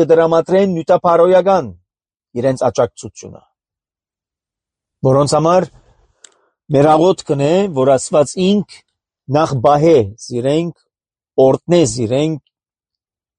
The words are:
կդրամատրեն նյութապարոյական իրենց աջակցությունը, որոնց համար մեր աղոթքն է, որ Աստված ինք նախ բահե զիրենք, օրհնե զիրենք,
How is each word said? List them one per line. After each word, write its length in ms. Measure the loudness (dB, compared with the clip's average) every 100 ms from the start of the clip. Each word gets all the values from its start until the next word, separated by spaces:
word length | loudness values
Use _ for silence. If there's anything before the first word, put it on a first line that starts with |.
կդրամատրեն 720 | 2 2 2 0 0 0 0 -4
նյութապարոյական 920 | -2 0 2 2 2 2 2 -2 -4 -14 _ _ _ _ _ -6
իրենց 300 | -4 -2 -2
աջակցությունը, 760 | -2 -4 -6 -20 -18 -20 -20 _ _ _ _ _ _ _ _ _ _ _ _ _ _ _ _
որոնց 320 | 0 0 0 0
համար 320 | 2 0 -2 _ _ _ _ _ -20 _ _ _ -4
մեր 160 | 0 2
աղոթքն 540 | 2 2 0 -4 -4
է, 120 | 0 0 -2 -2
որ 140 | 0
Աստված 420 | 0 0 -2 -2 -2
ինք 360 | 0 0 -4 -16 _ _ _ _ -4
նախ 240 | -2 -2 0
բահե 380 | 2 2 4 4 2 -8
զիրենք, 520 | -10 -6 -2 -2 -4 -10 _ _ _ _ _ 2
օրհնե 420 | 2 2 0 2
զիրենք, 560 | 2 -2 -4 -4 -4 -8 -14 _ _ _ _ _ _ _ _